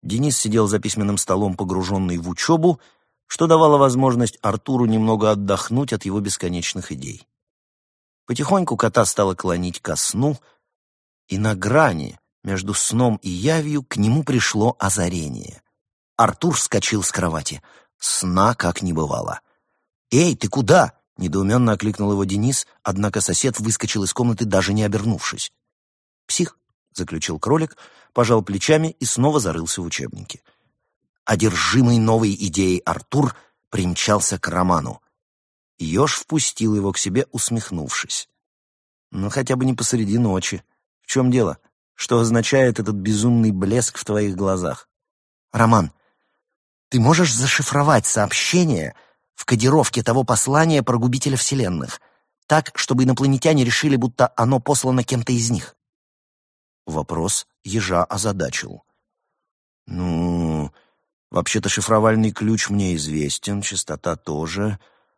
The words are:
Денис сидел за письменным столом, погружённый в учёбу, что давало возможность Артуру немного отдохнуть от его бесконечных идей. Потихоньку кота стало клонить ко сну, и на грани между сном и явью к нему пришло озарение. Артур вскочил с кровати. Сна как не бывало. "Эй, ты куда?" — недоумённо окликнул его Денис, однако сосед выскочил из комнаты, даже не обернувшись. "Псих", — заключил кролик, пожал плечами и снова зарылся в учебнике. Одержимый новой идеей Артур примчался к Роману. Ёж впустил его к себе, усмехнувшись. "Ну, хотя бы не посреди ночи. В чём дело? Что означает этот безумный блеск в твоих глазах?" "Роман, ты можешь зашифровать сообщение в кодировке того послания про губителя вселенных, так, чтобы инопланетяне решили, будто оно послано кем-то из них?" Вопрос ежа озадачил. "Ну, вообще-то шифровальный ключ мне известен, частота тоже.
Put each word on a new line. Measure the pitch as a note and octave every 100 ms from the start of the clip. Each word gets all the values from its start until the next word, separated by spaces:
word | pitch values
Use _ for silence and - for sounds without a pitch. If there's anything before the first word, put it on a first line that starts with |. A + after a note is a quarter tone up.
Денис | - G#2+ C#3+ -
сидел | A2 A2+ G#2
за | G#2
письменным | G#2+ A2 G2+ G2+
столом, | - F#2 G#2 F2+
погружённый | F#2+ F#2 F#2 G2 F#2 F2
в | E2
учёбу, | F2 - E3 E3+ - _ _ _ _ _
что | - D#3+
давало | D#3+ D#3+ D3
возможность | C#3 B2 C3+ A#2+ A#2 -
Артуру | G#2+ G#2 - B2+ A#2+
немного | A2 A2 A2 G#2+
отдохнуть | G#2 G2+ G2 - A#2+ C#3
от | A2
его | G2 G2
бесконечных | G2+ - F2+ F2 E2+ F#2 -
идей. | C#2+ C#2 - _ _ _ _ _ _ _ _ _ _ -
Потихоньку | B2 D3 G3 F3+ A2
кота | A2+ A#2+
стало | G#2 - G2
клонить | F2+ F#2+ F2 F2+ F2
ко | - D#2
сну, | - G2+ C#3 C#3+ _ _ _ _ _ _ _ _ _
и | F#2+
на | A2
грани | G2 G2+ C#3 D3+ F2 C2 - _ _
между | - F#2+ F#2+
сном | G2+ - A2+ B2 G#2+
и | F#2+
явью | F2+ A#2 D#3+ D3+ D3
к | C3 -
нему | G#2 C3+
пришло | C#3+ B2+ - G#2+ A#2 -
озарение. | G2 - F2+ F2+ D2+ A#1 - - _ _ _ _ _ -
Артур | D#3 - F3 C#3
вскочил | - G2+ - G#2+
с | E2+
кровати. | - F2 D#2+ D2 C#2+ _ - _ _
Сна | - - F#3 F#3 G#3
как | A3 F2 F2
не | F#2
бывало. | D#2+ D#2 B1 G1+ - _ _ _ _ _ _ _
"Эй, | B2 E3+ B2+
ты | G#2
куда?" — | C#3 G#2+ F3 A#2+ _ _ -
недоумённо | F2+ F#2+ F#2+ B2 A#2+
окликнул | G2+ G#2 G2 G2+
его | G2+
Денис, | G2 G2 A#2 C3+ - _
однако | - F#2+ G#2 G#2
сосед | - F2 C3+ -
выскочил | G#2+ A2+ - G#2+
из | F#2+
комнаты, | - A#2+ A2+
даже | A2+ F#2+ G2
не | G#2
обернувшись. | G#2 G#2 G#2+ F#2+ - - - _ _ _ _ _ _ _ _
"Псих", — | - F3 _ _ _ _
заключил | - F2 D#2+ - D#2+
кролик, | - D#3 D#3 - - _ _
пожал | - A#2 A2+
плечами | F#2+ G2 - D#3 D#3+ -
и |
снова | B2+ - C3+ D3
зарылся | F#2+ D#2+ E2 -
в |
учебнике. | E2+ - B1 D2 D2+ - _ _ _ _ _ _ _ _
Одержимый | - G#2 G#2+ - - B2 A#2+ A#2
новой | A2+ A2+ A2+
идеей | G2 G2 E2 F#2+ F2+
Артур | - E2 - C3+ C3 - _ _ _
примчался | A2 F2+ E2+ - G#2 - G2
к | -
Роману. | E2+ F2+ E2+ C2+ G#1+ _ _ _ _ _ _ _ _
Ёж | D#2+ F2+ D3
впустил | - - D#3 - - A2
его | G#2 G2
к | F#2
себе, | G2+ G#2 C#3
усмехнувшись. | A#2+ - A2+ - F2 C#2 - - - - _ _ _ _ _ _ _ _
"Ну, | G2 G2+
хотя | C#3 B2+ B2+
бы |
не | C3
посреди | B2 A2+ B2 G#2 A2
ночи. | A#2 F#2 - F#2 _ _ _ _
В | -
чём | C3+ B2+
дело? | B2 G2 - _ _ _
Что | _ - A#2+
означает | A#2 A#2 A2 C3+ B2+ A2
этот | G#2+ G#2
безумный | F#2+ G#2 A#2+ A#2+ A2+
блеск | F#2+ G2 A#2 - -
в |
твоих | - G#2 G#2 F#2
глазах?" | G2 F#2+ F2 - - _ _ _ _ _ _
"Роман, | A2+ A2+ A2+ E2 _ _ _ _ _ _ _ _ _ _
ты | B2+
можешь | A#2 E3 E3+
зашифровать | A#2 C3 - C#3 C#3+ C#3+ C3 -
сообщение | - G2+ - - F3 E3+ G#2 D2+ - _ _ _
в | -
кодировке | - A#2+ B2 D3+ C3+ -
того | A2+ A#2+
послания | B2 A2+ - C#3+ E3 D3+
про | B2+ A#2+
губителя | B2 B2+ C#3+ C3+
вселенных, | - C#3 G#2 E2+ C2 - _ _ _ _ _
так, | D3+ -
чтобы | - - B2+
инопланетяне | C3 B2 C#3 C3+ D#3+ D#3
решили, | A#2+ A#2 D#3 C3+
будто | A#2+ - B2 -
оно | A#2 C3+
послано | B2+ C#3+ C3 B2+
кем-то | A2+ B2+ A#2
из | A#2+ A2+
них?" | A2 - _ _ _ _ _ _ _ _ _ _ _ -
Вопрос | D#2 D2 D#2+ E2 - - _
ежа | - G#2+ F#2 F2
озадачил. | F2 G2 A2 G2 D2 - - G1+ _ _ _ _ _ _ _ _ _ _ -
"Ну, | F2+ F2+ E2 F2 E2+ E2 D#2 D2+ _ _ _ _ _ _
вообще-то | F2 - A2+ G2
шифровальный | - - A2 A2 A2 A2
ключ | G2 G#2+ A2 -
мне | G2+ F#2+ E2
известен, | D2+ D#2 D2 - - G2+
частота | G2 F#2+ - D#2 - D#2+
тоже. | - D2 D#2+ F#2 G#2 G2+ _ _ _